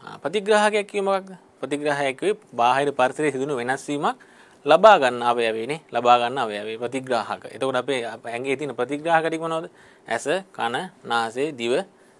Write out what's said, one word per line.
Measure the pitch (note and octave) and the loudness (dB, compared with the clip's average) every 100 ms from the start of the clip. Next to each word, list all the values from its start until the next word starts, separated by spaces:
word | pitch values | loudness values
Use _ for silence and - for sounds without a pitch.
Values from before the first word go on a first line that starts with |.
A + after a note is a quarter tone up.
ආ, | - - | -20 -10
ප්‍රතිග්‍රාහකයක් | D3 G3+ G3 G#3 G#3 G#3 G3+ | -4 -2 2 4 4 0 -2
කිව්වේ | G3+ G3 | -4 0
මොකක්ද? | G3 F#3+ F3+ - _ | -2 -4 -16 -20 _
ප්‍රතිග්‍රාහකයක් | C3 C#3+ D3 C#3+ C#3 B2+ | -6 -4 -2 -2 -2 -2
කිව්වේ | F3 G#3+ - | -4 -4 -6
බාහිර | A#2+ A#2+ C3 C#3+ | 0 2 2 0
පරිසරයේ | C#3 B2+ C3 D3+ | 2 0 2 -2
සිදුවන | C3 C#3 C3 | -2 -4 -4
වෙනස් | A#2+ C3+ - | -4 -4 -4
වීමක් | C#3+ F#3 B3+ - - - _ C#3+ | -4 -2 -4 -12 -20 -20 _ 4
ලබා | D#3+ G#3+ F#3+ | 8 10 8
ගන්න | C3 B2 | 6 2
අවයවයනේ, | A#2+ A#2+ A2+ A2 A2+ D#3+ - | 0 2 0 -2 -4 -8 -6
ලබා | A#2+ A#2+ B2 | 2 6 6
ගන්න | A#2+ C3+ | 4 -2
අවයවය | A2+ G#2 G#2+ A2+ | -4 -4 -8 -8
ප්‍රතිග්‍රාහක. | A#2+ C3 C3 A#2 G2+ F#2+ - | -6 -6 -2 -2 -2 -8 -10
එතකොට | B2 C3+ B2+ | -6 -4 -2
අපේ | B2 C3 | -2 -4
ඇඟේ | A2+ A2+ A#2 A#2 C3+ C#3 | -4 -10 -10 -6 -4 -4
තියෙන | C#3+ A2+ | -4 -4
ප්‍රතිග්‍රාහක | B2+ D3 D#3+ E3 D#3+ | -4 -4 0 2 2
ටික | D#3+ | -4
මොනවද? | E3 D#3+ F3 - - _ | -4 -6 -8 -14 -20 _
ඇස, | - A2+ C3+ F3+ F#3+ | -6 -4 -2 -4 -4
කන, | - A#2 B2+ F#3 - | -6 -4 -4 -8 -12
නාසය, | B2+ A#2 A2+ A#2+ D3+ | -4 -2 -2 -4 -6
දිව, | C3 A#2 C#3 F#3+ _ _ _ | -4 -2 -2 -2 _ _ _